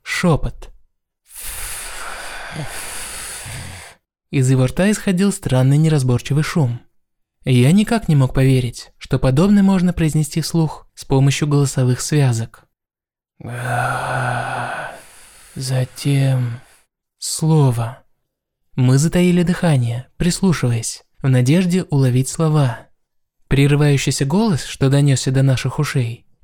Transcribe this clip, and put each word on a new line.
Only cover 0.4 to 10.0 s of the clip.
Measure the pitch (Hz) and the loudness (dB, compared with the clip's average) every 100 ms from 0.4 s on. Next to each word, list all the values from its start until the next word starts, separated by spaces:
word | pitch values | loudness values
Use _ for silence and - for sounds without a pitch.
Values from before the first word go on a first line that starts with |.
| 113 - - - _ _ _ _ _ - - - - - - - - - - - - 160 143 - - - - - - - - - - 87 - - _ _ _ | -2 -8 -18 -20 _ _ _ _ _ -16 -12 -12 -12 -12 -14 -12 -12 -12 -12 -14 -12 -12 -10 -12 -12 -12 -12 -14 -14 -14 -14 -14 -14 -16 -20 -20 _ _ _
Из | 139 127 | 0 2
его | 131 127 | 2 2
рта | - 202 | 2 0
исходил | 208 208 180 202 | 0 0 0 0
странный | - - 127 131 147 | 0 0 2 4 4
неразборчивый | 160 151 127 120 - 139 | 4 2 2 -2 0 -2
шум. | - 170 123 120 _ _ _ _ _ _ 131 | 0 0 -2 -4 _ _ _ _ _ _ 0
Я | 123 131 | 4 6
никак | 196 208 226 - | 4 2 0 0
не | 143 | 2
мог | 131 | 2
поверить, | 135 135 131 120 - - _ | 2 2 2 -2 -8 -18 _
что | - 135 | -6 -2
подобное | 135 135 202 202 | 2 2 4 4
можно | 196 190 180 | 4 2 0
произнести | 170 | 0